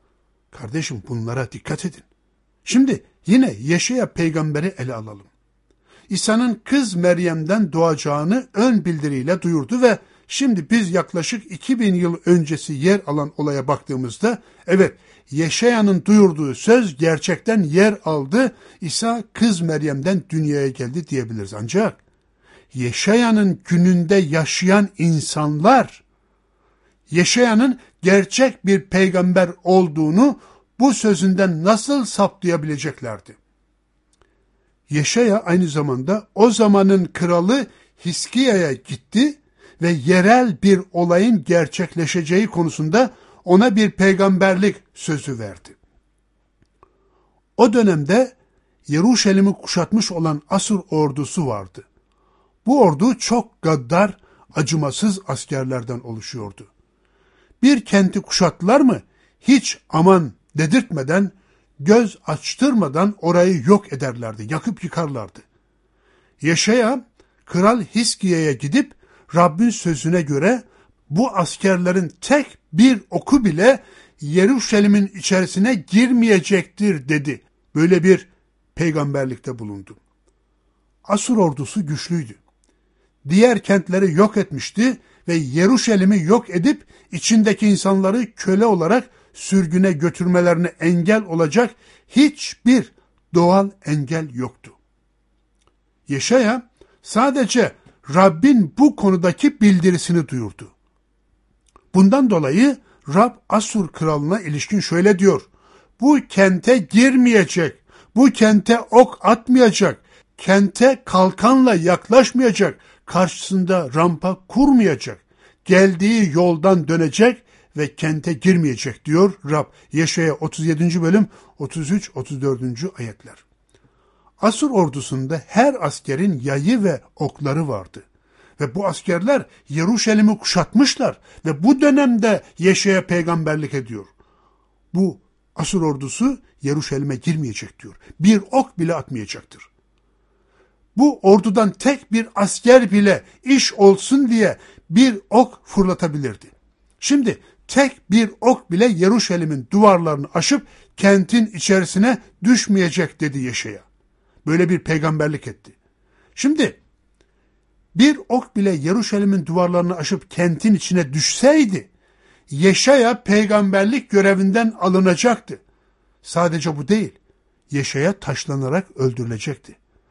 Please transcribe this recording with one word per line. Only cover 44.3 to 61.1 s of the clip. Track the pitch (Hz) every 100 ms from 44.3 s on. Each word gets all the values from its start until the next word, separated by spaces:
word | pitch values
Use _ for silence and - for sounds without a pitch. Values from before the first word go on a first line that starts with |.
| 185 190 185 208 - _
sözü | - - 147 139 113
verdi. | 104 - - _ _ _ _ _ _ _ _ _ _ _ _ _ _ _ _ _ _ -
O | 233
dönemde | 240 208 160 147 214 247 _ _ _ _ _ -
Yeruşalim'i | 151 220 247 202 196 196
kuşatmış | - - 180 160 220 -
olan | 175 160 147 -
Asur | 196 - 202 -
ordusu | 156 147 131 139 185 139
vardı. | 104 95 - - _ _ _ _ _ _ _ 220
Bu | 285
ordu | 196 143 240 226
çok | - 240 - _
gaddar, | 160 151 120 170 202 - _ _ _ 156
acımasız | 147 156 143 - 214 190 -
askerlerden | 135 - 139 131 127 120 120
oluşuyordu. | 127 110 - 123 101 - 104 _ _ _ _ _ _ _ _ -
Bir | 254 277 -
kenti | 202 190 196
kuşattılar | - - 170 - 180 277
mı | 262 139 _ _ _ _
hiç | - 269 - - -
aman | 160 180 190 139 - _ 143
dedirtmeden, | 156 247 - 156 135